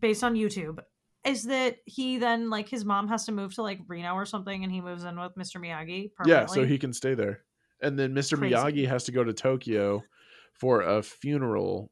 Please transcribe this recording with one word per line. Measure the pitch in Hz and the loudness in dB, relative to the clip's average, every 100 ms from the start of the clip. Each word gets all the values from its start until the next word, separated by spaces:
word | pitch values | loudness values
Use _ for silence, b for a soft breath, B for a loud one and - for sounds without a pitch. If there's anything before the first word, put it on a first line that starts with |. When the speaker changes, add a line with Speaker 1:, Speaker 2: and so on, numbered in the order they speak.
Speaker 1:
based | 226 214 | 2 2
on | 240 | 2
YouTube, | 226 208 202 156 160 - _ _ _ | 2 0 -2 -6 -10 -16 _ _ _
is | 269 247 | -2 -2
that | 226 262 254 247 - | 0 0 0 -2 -10
he | - 254 254 | -6 -2 0
then, | 233 233 233 | 2 2 0
like, | 214 208 | -4 -4
his | 247 | -4
mom | 208 202 208 | 0 0 0
has | 220 - | -2 -2
to | |
move | 208 196 | -4 -6
to, | 190 | -6
like, | 214 190 175 | -6 -6 -10
Reno | 170 175 | -8 -4
or | 185 202 | -4 -4
something, | 208 190 190 | -6 -6 -6
and | 190 | -4
he | 185 | -4
moves | 180 175 | -6 -8
in | 175 175 | -8 -8
with | 180 190 | -8 -8
Mister | 185 185 | -10 -8
Miyagi | 170 160 160 185 202 - 165 | -8 -8 -6 -8 -8 0 6
Speaker 2:
Yeah, | 151 107 | 6 6
so | |
Speaker 1:
permanently. | 135 131 | 2 2
Speaker 2:
he | 139 | 2
can | 135 | -2
stay | 117 131 | -2 -2
there. | 123 101 98 _ _ _ - | 0 -2 -4 _ _ _ -6
And | 147 139 | -4 0
then | 135 | 0
Mister | 135 139 139 | 0 0 2
Speaker 1:
Crazy. | 131 | 4
Speaker 2:
Miyagi | 120 143 143 131 | 4 4 2 2
has | 127 | 0
to | 127 | 0
go | 123 | 0
to | 117 | 0
Tokyo | 110 131 131 - 104 101 101 - b b b b | 2 0 0 0 2 2 0 -4 b b b b
for | - 127 117 | -2 4 4
a | 87 107 | 6 2
funeral | - - 143 147 123 101 95 92 107 | 0 -6 -2 0 0 0 0 -2 -6